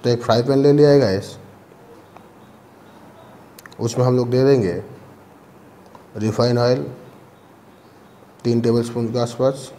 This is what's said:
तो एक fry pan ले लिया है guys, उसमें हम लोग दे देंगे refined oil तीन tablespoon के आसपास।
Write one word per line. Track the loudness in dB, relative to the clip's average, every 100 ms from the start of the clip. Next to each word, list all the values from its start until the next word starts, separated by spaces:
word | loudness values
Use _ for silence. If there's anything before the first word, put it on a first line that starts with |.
तो | 0
एक | -2
fry | 0 0
pan | 2 2
ले | 4
लिया | 6 6
है | 6
guys, | 4 -2 -6 -18 -20 -20 -20 -20 -20 -20 -20 -20 -20 -20 -20 -20 -20 -20 -20 -20 -20 -20 -20 -20 -20 -20 -20 -8
उसमें | -6 -2 0
हम | 0
लोग | 0
दे | 0
देंगे | 2 2 0 -4 -10 -20 -20 -20 -20 -20 -20 -20 -20 -20 -20 -20 -18 -6
refined | -4 0 0 2
oil | 0 0 -4 -14 -20 -20 -20 -20 -20 -20 -20 -20 -20 -20 -20 -20 -20 -8
तीन | -2 0
tablespoon | 2 0 -2 -6 -4
के | -4
आसपास। | -4 -2 -2 -2 -14